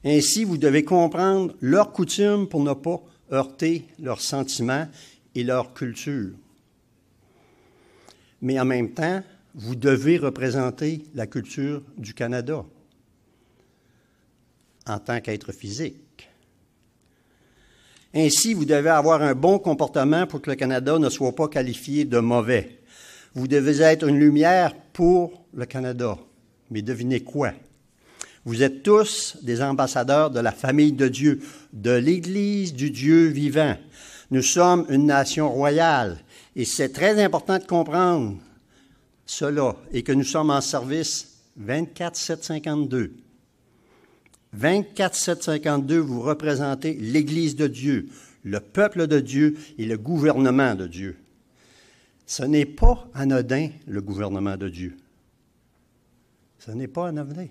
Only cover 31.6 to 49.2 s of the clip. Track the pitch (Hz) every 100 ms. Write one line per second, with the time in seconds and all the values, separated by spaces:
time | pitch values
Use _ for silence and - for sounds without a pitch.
31.6 | - 110 110 123 135 180 170 196 202 202
32.6 | 185 127 143 113 139 165 165 143 147 139
33.6 | 151 101 - - - - _ 131 131 175
34.6 | 180 180 151 135 147 139 131 - 151 123
35.6 | 143 147 165 143 107 82 _ - _ -
36.6 | 117 - 135 135 190 208 196 156 - 190
37.6 | - 170 156 165 180 170 110 95 - _
38.6 | _ _ _ _ _ _ - - 147 147
39.6 | 131 92 - 127 127 135 135 165 151 139
40.6 | 131 143 123 156 156 - - _ _ -
41.6 | 104 143 165 - 175 170 - 160 - 156
42.6 | 156 151 139 127 95 - _ _ _ _
43.6 | _ _ _ _ _ _ _ _ _ 104
44.6 | 139 196 196 - 185 - - 170 - 151
45.6 | 151 143 139 165 147 120 127 151 151 139
46.6 | 139 135 160 156 110 147 147 160 160 131
47.6 | 151 117 139 127 - - - _ 98 101
48.6 | - - 202 185 160 151